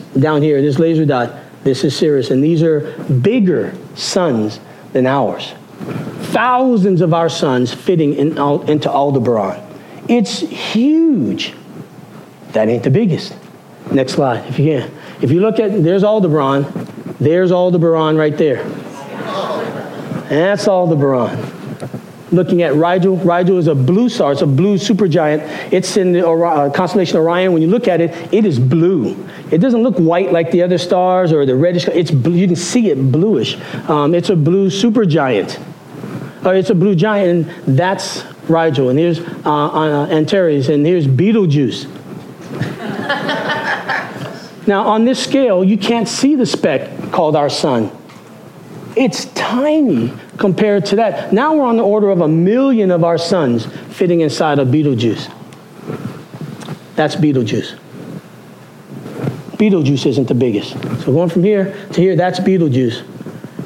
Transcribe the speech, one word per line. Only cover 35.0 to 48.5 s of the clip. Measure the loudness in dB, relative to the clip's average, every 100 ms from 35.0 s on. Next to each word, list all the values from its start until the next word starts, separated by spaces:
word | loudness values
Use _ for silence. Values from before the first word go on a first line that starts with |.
| 2 2 2 0 -2 -6 -14 -18 -18 -16 -12 -12 -12 -4 0
Uh, |
it's | 2 2
a | 2
blue | 4 2
giant, | 2 2 2 2 -2 -6 0
and | 2
that's | 2 -2 -6 -10 -14 -8 0
Rigel. | 2 2 2 2
And | 2
here's, | 2 0
uh, | -6 -6 -2
uh, | 0 0 0 0 0 0
Antares, | 0 0 2 2 2 2
and | 2 2
here's | 2 2
Betelgeuse. | 2 2 2 2 2 0 -4 -10
<laughs> | -16 -16 -16 -16 -18 -12 -8 -8 -8 -10 -8 -6 -6 -4 -6 -4 -6 -6 -8 -6 -8 -8 -12 -12 -14 -18 -8 -2
Now, | 0 2
on | 2 2
this | 0
scale, | 0 2 2 4
you | 2 2
can't | 0 -2 -2
see | 0 2 2
the | 0
speck | 0 0 0 -4 -10 -6
called | 0 2 2
our | 0
sun. | 0 0 0 -2 -6 -20 -20 -20 -20 -20